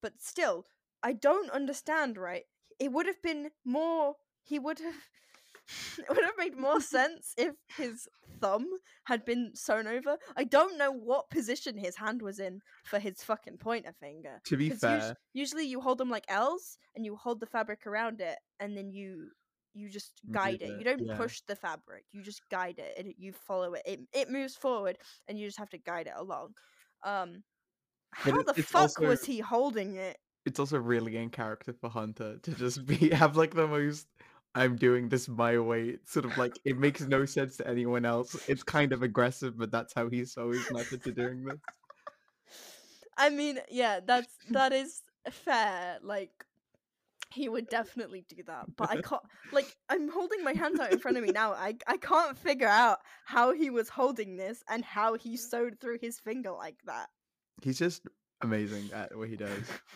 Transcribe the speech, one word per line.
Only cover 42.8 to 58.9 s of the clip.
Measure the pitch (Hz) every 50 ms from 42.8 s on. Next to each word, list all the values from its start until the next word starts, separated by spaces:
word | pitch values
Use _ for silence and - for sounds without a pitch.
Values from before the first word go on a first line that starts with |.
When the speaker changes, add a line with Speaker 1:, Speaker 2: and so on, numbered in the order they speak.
| - - - - - - - -
Speaker 1:
I | 277 294
mean, | 294 285 294 294 277 254 - -
yeah, | 226 247 247 220 202 180 185
that's, | 202 247 247 240 - - -
Speaker 2:
<laughs> | - -
Speaker 1:
that | 240 269 269 262 262
is | 269 269 - - - - _ _ _ - 247
fair. | 247 - - 359 269 233 220 208 190 180 180 180 170 110
Like, | - 196 202 202 196 170 _ - - - _ _ _ _ _ _ _ _ _ _ _ _ _ - - -
he | - 247 - 220
would | 226 247 233 -
definitely | 247 233 226 - - 247 220 - 190 185 175 -
do | - 180 175 -
that, | 160 127 - - 139
but | - 220 -
I | - 147
can't, | - - - - - - - -
Speaker 2:
<laughs> | - -
Speaker 1:
like, | 277 285 277 - - _ _ -
I'm | - 370 294 -
holding | 339 349 349 359 427 403 339
my | 269 262
hands | - 339 302 359 330
out | 269 214
in | 370 262
front | - 254 247 247
of | 226
me | 208
now. | - 208 220 214 196
I, | - 185 202 226 240 - -
I | - -
can't | - - 359 311 339 311 - -
figure | - 349 285 254 262 214
out | 202 220 247 233 196 - - - - - -
how | - 247 240 240 254 302
he | 311 311 277
was | 247 233 220 -
holding | - - 247 269 269 214 214 196 185 180
this | 190 190 233 - - -
and | 220 233 233
how | - - 208 214 226 226
he | 233 - 233 226 247
sewed | 233 - - 240 240 240 - -
through | - 247 240 233
his | 233 233 233 -
finger | - 214 226 262 240 190
like | 175 87 107 160 - _ _ -
that. | 151 117 - - _ _ _ _ _ _ _ _ _ -
Speaker 2:
He's | - 135 131 -
just | 170 180 170 - - - - _ _ _ _ _
amazing | - 113 110 107 104 104 104 101 101 101